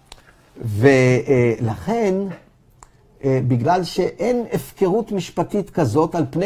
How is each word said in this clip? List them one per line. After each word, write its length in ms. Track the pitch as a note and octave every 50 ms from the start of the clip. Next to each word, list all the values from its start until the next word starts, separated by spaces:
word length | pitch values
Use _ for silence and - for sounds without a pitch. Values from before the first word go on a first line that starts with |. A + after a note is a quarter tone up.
| _ _ - - _ _ _ _ _ _ _ -
ולכן, 1500 | B2 A2 G2+ G2+ B2 C#3 C3+ C3 B2+ B2+ B2+ B2 - D3 C3+ B2 A#2+ A#2 A2 - A#2 A2 G2+ F2 - F#3 A3+ A#3 A3 G3 F#3 G3 G3+ F#3 E3+ - _ _ _ _ _ _ _ _ - _ _ _ _ _ _ - C#3
אה, 160 | C3+ C3 C3 B2+
בגלל 360 | B2+ C3 A#2 A#2+ D#3+ F3+ F#3 E3+
שאין 640 | - - F#3+ F3 - - - F#3+ A#3 B3 A#3+ A3+ - -
הפקרות 580 | E3+ - - - - G3 F3+ F#3+ A#3 G#3+ -
משפטית 580 | G#3 F#3+ E3+ - - F#3+ E3+ - - G3+ F#3+ -
כזאת 460 | - F3+ D3+ A2+ A2 D3+ D#3+ D#3+ F3+
על 100 | E3+ D3 B2+
פני 160 | - D#3+ F#3+